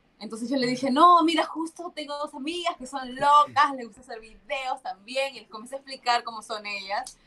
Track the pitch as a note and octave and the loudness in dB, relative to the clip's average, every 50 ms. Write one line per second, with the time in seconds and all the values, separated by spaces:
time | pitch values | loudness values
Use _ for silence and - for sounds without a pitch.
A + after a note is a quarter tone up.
0 | _ _ _ - G#3 A3 A3+ A3 A#3+ A3+ C#4 C4+ B3 B3 B3+ B3 C4+ C#4 B3 D4 | _ _ _ -16 -14 -12 -10 -8 -6 -2 0 0 0 0 -2 -2 -2 0 4 8
1 | E4 F4+ F4+ E4+ D#4+ E4 E4 D#4 D#4 - - D#4 D#4+ D#4+ - - E4+ F4 - D4+ | 8 10 10 8 6 4 2 2 0 -2 -2 -8 -8 -8 -8 -12 -14 -12 -10 -10
2 | D4+ C#4 D4 C#4+ D4 D4 D4 D4 B3+ D#4 E4+ F4 E4+ E4+ F4 - B3+ B3 C#4 C4+ | -8 -8 -6 -6 -6 -8 -8 -10 -8 -6 -6 -4 -2 -4 -4 -6 -8 -10 -10 -8
3 | C4 B3 B3+ C4 C#4+ C#4+ D4 D4 D4 C#4+ A#3+ C4+ D4 C#4+ C#4 C4 A#3 A3+ G3+ - | -8 -8 -6 0 4 6 6 6 6 4 4 4 4 4 2 -4 -10 -12 -14 -18
4 | - - A#3+ A3 A3 A3 G#3+ G3+ _ - C#4+ C4+ C4+ B3+ C4+ C4+ - F#3 F#3 F#3+ | -18 -16 -16 -16 -16 -18 -20 -18 _ -8 -8 -6 -6 -6 -6 -8 -8 -12 -12 -12
5 | G3+ A3+ B3+ C4+ C4+ C#4 C4 A3+ - _ - G#3+ A3 A#3+ C4+ C4+ C4+ C#4 C4+ C4 | -12 -8 -4 -4 -4 -4 -4 -10 -18 _ -14 -14 -14 -12 -12 -12 -12 -12 -14 -8
6 | - A#3+ A#3+ A#3+ A#3 A#3+ A3+ A3 G#3 - A3+ G#3+ G#3 G#3 G3+ G3 G3 F#3+ G3+ A3+ | -2 0 0 0 0 -4 -12 -12 -10 -10 -10 -10 -8 -8 -10 -10 -8 -6 -6 -6
7 | C4 - - _ _ | -6 -8 -12 _ _